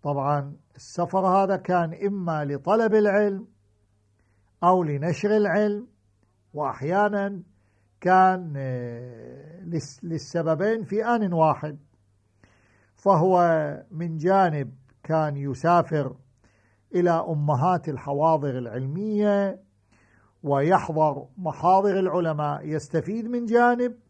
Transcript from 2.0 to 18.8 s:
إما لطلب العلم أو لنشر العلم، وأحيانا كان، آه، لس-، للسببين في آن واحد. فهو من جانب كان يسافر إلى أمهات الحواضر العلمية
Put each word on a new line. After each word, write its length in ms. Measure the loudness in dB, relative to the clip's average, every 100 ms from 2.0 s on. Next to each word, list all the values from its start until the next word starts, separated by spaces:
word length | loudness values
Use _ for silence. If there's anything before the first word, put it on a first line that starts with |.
| -4
إما 380 | -4 -4 -4
لطلب 500 | -4 -6 0 2 4
العلم 520 | 4 4 4 2 -2 -10 _ _ _ _ _ _ _ _ _ _ _
أو 180 | 2 4
لنشر 540 | 2 -2 -4 -2 0 2
العلم، 500 | 2 2 0 -2 -8 _ _ _ _ _ _
وأحيانا 880 | -6 -6 -4 -2 0 0 0 -4 -8 -16 _ _ _ _ _
كان، 540 | 4 6 6 4 -4 -8
آه، 1040 | -6 -6 -6 -10 -14 -16 -18 -18 -20 -18
لس-، 400 | -6 -6 -6 -12
للسببين 800 | -8 -8 -4 -4 0 0 0 -2
في 200 | -2 -2
آن 280 | 0 0 0
واحد. 460 | 2 2 2 -4 -12 _ _ _ _ _ _ _ _ _ _ _
فهو 440 | _ 2 4 4 4 4 2 -2 -8 -14
من 260 | -10 -8 -4
جانب 580 | 2 4 2 0 -6 -10 _ _
كان 340 | -2 0 0 -4
يسافر 800 | -6 -2 2 2 2 -2 -4 -8 _ _ _ _ _ _ _
إلى 160 | 0 2
أمهات 800 | 0 -2 -2 0 0 2 0 -2
الحواضر 680 | -10 -6 0 2 2 0 -6
العلمية 1000 | -6 -6